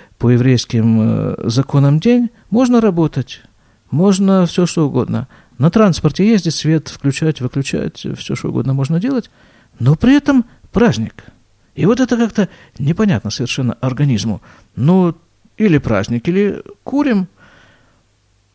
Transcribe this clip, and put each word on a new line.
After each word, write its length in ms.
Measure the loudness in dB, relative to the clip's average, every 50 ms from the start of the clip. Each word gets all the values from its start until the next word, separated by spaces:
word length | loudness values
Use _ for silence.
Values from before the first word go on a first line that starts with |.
| -20 _ _ -2
по 120 | 0 2
еврейским, 680 | 2 4 4 2 2 2 0 -2 -2 0 2 2 2 2
э, 500 | 2 2 0 0 -2 -4 -6 -4 -4 -2
законам 500 | -2 -2 -2 0 2 2 2 4 2 2
день. 300 | 2 2 2 2 2 -2 _ _ _ -2
Можно 300 | 0 0 2 4 2 2
работать, 600 | 2 2 2 0 -2 -2 -2 -4 -6 -6 -10 -20 _ _ _ _ _ _ _ _ _ -4
можно 520 | -2 2 2 2 2 2 2 2 2 2 2
всё 200 | 0 0 -2 -2
что 200 | 0 0 -2 -2
угодно. 420 | 0 0 -2 -2 -2 -4 -6 -6 -8 -16 -20 _ _ _ 0
На 120 | 0 2
транспорте 560 | 4 4 4 4 2 2 0 -2 0 2 2
ездить, 280 | 2 2 2 0 -2 -4
свет 340 | -2 0 0 0 0 -2 -6
включать, 520 | -16 -4 -4 -4 -2 0 -2 -2 -2 -2
выключать, 680 | -6 -6 -4 -4 -6 -4 -4 -4 -6 -6 -8 -10 -10 -10 -10
всё 180 | -10 -8 -8 -8
что 140 | -6 -6 -4
угодно 260 | -4 -4 -2 -2 -2
можно 240 | -2 -2 -2 -2 -2
делать, 320 | -2 -2 -2 -4 -6 -8 _ _ _ _ _ _ _ _ _ -2
но 160 | 0 0 2
при 220 | 2 2 2 2
этом 280 | 2 2 2 2 2 0 -2 -10 _ _ -6
праздник. 520 | 0 2 2 2 2 0 -6 -8 -10 -18 -20 -20 _ _ _ _ _ _ _ _ -6
И 120 | -2 0
вот 140 | 0 2 2
это 160 | 0 0 0
как-то 320 | -2 -2 -2 0 -2 -2 -2 -4 -18 -20 _ _ -6
непонятно 520 | -2 -2 0 0 0 0 0 -2 -4 -6
совершенно 460 | -6 -6 -6 -6 -4 -4 -4 -4 -4 -4
организму. 600 | -6 -6 -2 0 0 0 0 0 -2 -4 -6 -6 -10 -16 -20 -20 _ _ -8
Ну, 380 | -2 0 2 2 4 2 0 -2 -6 _ _ _ _ _ _ _
или 220 | -2 0 2 2 2
праздник, 500 | 2 0 -2 -2 -2 -2 -4 -4 -4 -2
или 340 | -2 0 0 -2 -2 -6 -12 -18 -20 _ -12
курим. 420 | -6 -2 -2 0 0 0 0 -2 -4 _ _ -20 _ _ _ _ _ _ _ _ _ _ _ _ _ _ _ _ _ _ _ _ _